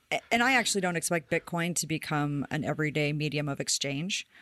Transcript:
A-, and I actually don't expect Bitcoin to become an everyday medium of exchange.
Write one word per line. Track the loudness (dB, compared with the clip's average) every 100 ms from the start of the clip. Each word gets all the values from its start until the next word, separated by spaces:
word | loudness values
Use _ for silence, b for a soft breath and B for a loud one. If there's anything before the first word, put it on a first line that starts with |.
| _
A-, | -4 2
and | 2
I | 4
actually | 4 2 0
don't | 0 0
expect | 0 -2 0
Bitcoin | -2 -2 -2 0 -2
to | -2
become | -4 0 0 2 0 -2
an | -2
everyday | -2 0 0 0 0
medium | 0 -2 -2 -2
of | -4
exchange. | -2 -2 -2 -4 -4 -4 -6 B